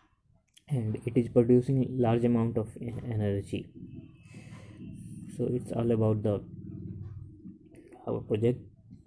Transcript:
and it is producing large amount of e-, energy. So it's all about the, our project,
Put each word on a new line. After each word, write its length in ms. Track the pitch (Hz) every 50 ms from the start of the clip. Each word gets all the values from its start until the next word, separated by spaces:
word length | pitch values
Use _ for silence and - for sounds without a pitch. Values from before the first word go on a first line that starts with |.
| _ _ _ _ _ _ _ _ _ _ _ _ _ -
and 320 | 147 127 113 110 107 - -
it 100 | 120 -
is 140 | 131 120 117
producing 680 | - 127 120 117 123 123 123 - 139 131 127 - 131
large 280 | 131 120 113 117 120 117
amount 340 | 120 120 117 113 117 113 117
of 180 | 107 107 - -
e-, 140 | 117 120 113 - - 123
energy. 600 | 113 107 104 101 101 101 95 - - 101 - - - 87 90 - - - - - - - - - - - - - - 508 - - - - - - - - - - - - - - -
So 140 | - 123 117
it's 220 | 120 123 - - -
all 180 | 113 117 117
about 320 | 117 110 110 107 107 107 104
the, 200 | 110 101 95 90 - - - - - - - - - - - - - - - - - - - - - - - - - - - - - - - -
our 140 | 117 117 113
project, 400 | - - 120 107 110 117 123 - - - - _ - - - - -